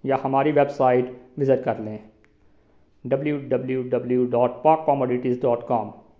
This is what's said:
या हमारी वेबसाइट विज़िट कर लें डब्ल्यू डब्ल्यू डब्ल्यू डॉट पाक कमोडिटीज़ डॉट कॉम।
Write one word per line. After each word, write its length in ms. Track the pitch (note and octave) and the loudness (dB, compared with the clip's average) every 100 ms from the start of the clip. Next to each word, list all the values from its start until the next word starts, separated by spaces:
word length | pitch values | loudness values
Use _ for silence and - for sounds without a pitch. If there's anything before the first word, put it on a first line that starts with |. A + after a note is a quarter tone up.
या 140 | C3+ C3+ | 0 -2
हमारी 300 | C3+ C3+ C#3+ | 0 0 2
वेबसाइट 580 | C#3+ C#3 - C3 B2+ B2 - - - | 2 2 2 4 4 0 -8 -18 -4
विज़िट 240 | C3+ C3 | 0 2
कर 140 | - A2 | 0 -4
लें 180 | A2 G#2+ - _ _ _ _ _ _ _ _ _ | -6 -12 -16 _ _ _ _ _ _ _ _ _
डब्ल्यू 340 | B2 C#3 D3 D3 B2+ | -4 -4 -2 -6 -2
डब्ल्यू 340 | B2+ B2+ C3 B2 | -4 -2 -4 -2
डब्ल्यू 340 | B2 B2 B2 B2 | -4 0 0 2
डॉट 340 | A#2+ B2 B2 | 2 0 2
पाक 200 | D#3 D#3 D#3 | 2 4 2
कमोडिटीज़ 540 | C#3 C3 B2 B2+ B2 | 0 0 -2 -2 -2
डॉट 240 | C3+ A#2 - | 0 -2 -2
कॉम। 220 | A#2+ G#2 - - _ | -4 -4 -12 -20 _